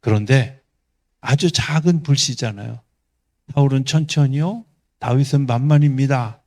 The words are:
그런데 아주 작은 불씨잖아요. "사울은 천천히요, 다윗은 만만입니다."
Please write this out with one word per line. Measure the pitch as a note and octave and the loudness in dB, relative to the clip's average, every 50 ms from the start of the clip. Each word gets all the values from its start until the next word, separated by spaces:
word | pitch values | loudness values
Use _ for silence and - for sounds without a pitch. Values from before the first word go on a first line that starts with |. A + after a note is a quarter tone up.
그런데 | _ A#2+ G#2+ G#2+ G#2 G#2 C3+ C3+ A#2+ - - _ _ _ _ _ _ _ _ _ _ _ _ _ | _ 0 0 0 2 2 2 2 2 0 -8 _ _ _ _ _ _ _ _ _ _ _ _ _
아주 | - - B2+ C#3+ F#3+ F3 | -2 0 0 2 2 0
작은 | D#3+ - - - D3+ D#3+ D3+ F3 F3+ E3 D3 | 0 0 -4 0 -2 0 2 2 0 0 2
불씨잖아요. | - C#3 C3+ - - B2+ - - A#2 G#2 G2+ G#2 A#2 A#2 A#2+ _ _ _ _ _ _ _ _ _ _ _ _ _ _ - | 0 0 0 0 -4 -4 -6 -6 -8 -8 -8 -10 -12 -12 -14 _ _ _ _ _ _ _ _ _ _ _ _ _ _ 0
"사울은 | - C#3+ C#3 C3 C3+ C3+ | 2 2 2 2 0 -2
천천히요, | B2+ - D#3 D#3 D3 - D#3 D3 C3+ C3 C#3+ D#3 F3 G#3 A#3 A3+ _ _ _ _ _ _ _ | 0 0 -2 -2 0 0 0 0 0 0 -2 -4 -4 -6 -8 -12 _ _ _ _ _ _ _
다윗은 | - - A#2+ C3 C#3+ C3+ - C#3+ C#3 | -4 -2 0 0 0 2 0 0 0
만만입니다." | B2 A#2+ A#2+ C3 D3 D3+ D3 D3 D3 C3+ C3 C#3 C3 C#3+ C3 A#2+ A2 A2 _ _ | 0 -2 -2 2 2 4 4 4 4 2 0 0 0 0 -2 -2 -6 -10 _ _